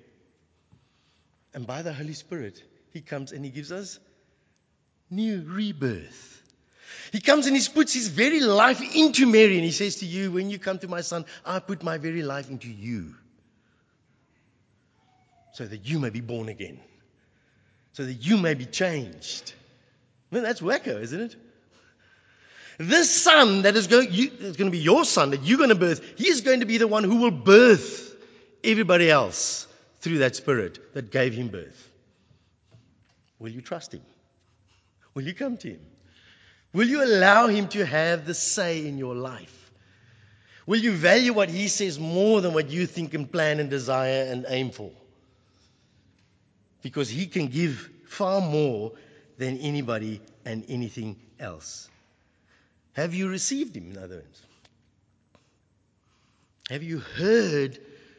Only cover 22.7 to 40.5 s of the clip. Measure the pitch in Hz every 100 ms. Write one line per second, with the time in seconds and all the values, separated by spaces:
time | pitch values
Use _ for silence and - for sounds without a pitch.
22.7 | - 165 320 330 - 349 311 240 196 196
23.7 | 214 180 240 233 180 277 247 196 156 196
24.7 | 175 151 277 302 185 143 139 139 262 277
25.7 | 196 175 156 - - 339 285 262 254 220
26.7 | 226 226 214 196 233 240 156 117 208 247
27.7 | 190 - - - - - - _ _ 226
28.7 | 220 190 175 165 147 101 - - - -
29.7 | - _ _ 165 160 131 123 - 127 90
30.7 | - - - 107 135 127 113 120 95 76
31.7 | - - _ _ _ _ _ _ _ _
32.7 | _ _ _ _ _ _ - 113 117 127
33.7 | 175 - - - _ _ _ _ _ _
34.7 | _ _ _ _ 139 139 185 277 240 156
35.7 | 82 78 _ _ _ _ _ _ _ _
36.7 | 175 240 285 262 202 190 208 240 208 196
37.7 | 208 165 151 165 170 151 165 - - 175
38.7 | 165 151 139 127 123 127 117 107 - _
39.7 | _ _ _ _ _ _ _ _